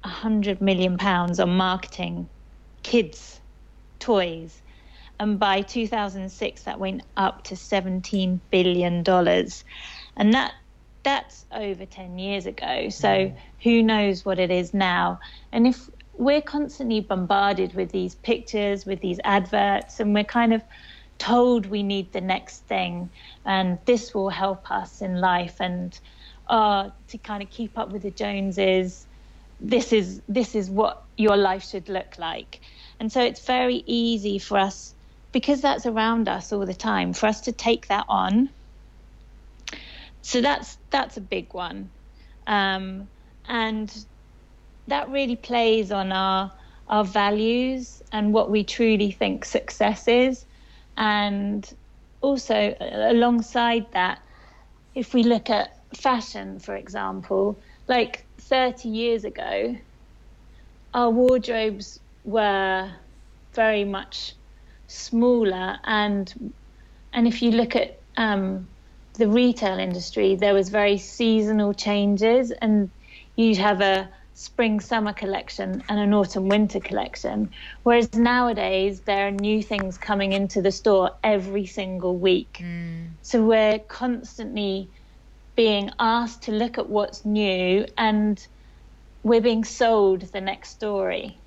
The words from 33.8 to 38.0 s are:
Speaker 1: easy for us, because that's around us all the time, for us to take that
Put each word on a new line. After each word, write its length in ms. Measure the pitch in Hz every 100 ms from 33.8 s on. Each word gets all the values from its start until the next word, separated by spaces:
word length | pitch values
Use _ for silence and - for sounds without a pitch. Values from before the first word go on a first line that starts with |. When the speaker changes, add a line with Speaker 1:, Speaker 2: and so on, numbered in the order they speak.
| -
Speaker 1:
easy 520 | 233 233 226 202 196
for 180 | - 202
us, 360 | 196 - - - - - -
because 280 | 262 - 285
that's 220 | 277 247
around 440 | 240 220 220 233 208
us 240 | 190 -
all 120 | 208
the 100 | 196
time, 380 | 185 220 202 180
for 140 | 180 214
us 140 | 214
to 120 | -
take 360 | 226 233 233 -
that 160 | 202